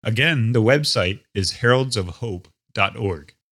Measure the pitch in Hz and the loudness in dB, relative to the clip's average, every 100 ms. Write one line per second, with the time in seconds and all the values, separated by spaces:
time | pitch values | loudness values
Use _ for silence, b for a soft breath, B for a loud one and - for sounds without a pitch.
0 | - 113 156 147 113 120 110 143 147 117 | -2 0 2 2 2 2 4 2 2 0
1 | 92 101 _ - 90 - 120 127 131 117 | -2 -4 _ -4 -4 0 2 2 2 -4
2 | 90 - 117 90 - _ _ - 98 101 | -6 -8 -10 -10 -14 _ _ -2 -2 -2
3 | 101 80 73 _ _ | -6 -6 -12 _ _